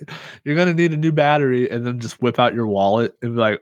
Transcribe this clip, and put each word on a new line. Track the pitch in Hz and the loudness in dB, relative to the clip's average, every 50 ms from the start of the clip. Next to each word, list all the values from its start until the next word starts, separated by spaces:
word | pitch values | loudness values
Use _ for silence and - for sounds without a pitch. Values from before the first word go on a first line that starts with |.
| 147 - - - | -18 -18 -16 -18
<laughs> | - - - - - | -18 -20 -20 -12 -6
you're | 143 147 | -2 0
gonna | 165 180 180 170 | 2 2 2 2
need | 165 170 165 | 2 2 2
a | 160 | 2
new | 151 156 160 | 0 -2 -2
battery," | 151 147 147 147 147 151 143 131 127 123 127 - | 0 2 2 2 2 2 2 2 0 0 0 -2
and | 117 120 120 | -2 -4 -4
then | 123 123 120 | -4 -6 -6
just | 117 113 - - | -8 -10 -6 -2
whip | 123 120 117 - | -2 0 2 2
out | 123 120 104 | 2 2 2
your | 117 113 | 0 -2
wallet | 107 101 98 98 98 104 117 117 - - - | 0 0 2 2 2 2 2 0 -2 -4 -6
and | - 120 117 | -8 -4 -2
be | 117 | 0
like, | 113 107 104 - | 0 0 0 0